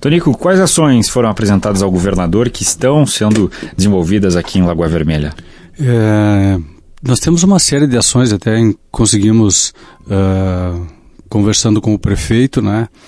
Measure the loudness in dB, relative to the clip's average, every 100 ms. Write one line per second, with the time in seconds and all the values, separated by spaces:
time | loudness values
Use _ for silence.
0 | 0 2 2 0 2 2 2 2 2 2
1 | 2 0 -2 0 0 0 0 -2 0 0
2 | 0 0 0 0 0 -2 -6 -2 0 2
3 | 0 0 0 2 0 -4 -12 -2 0 2
4 | 0 0 0 0 -2 -2 0 0 -2 -2
5 | -2 -2 -4 -8 -18 -20 -20 -6 -2 0
6 | 2 2 2 2 2 -2 -4 -16 -20 -12
7 | -4 -2 0 0 2 2 2 0 0 0
8 | 0 0 0 0 0 2 0 0 _ -2
9 | 0 2 2 2 2 0 -4 -8 -20 -20
10 | -6 -2 0 0 -2 -2 -4 -6 -10 -16
11 | _ -20 -6 -2 0 0 0 0 0 -2
12 | -2 -2 0 0 0 0 -2 -2 -4 -10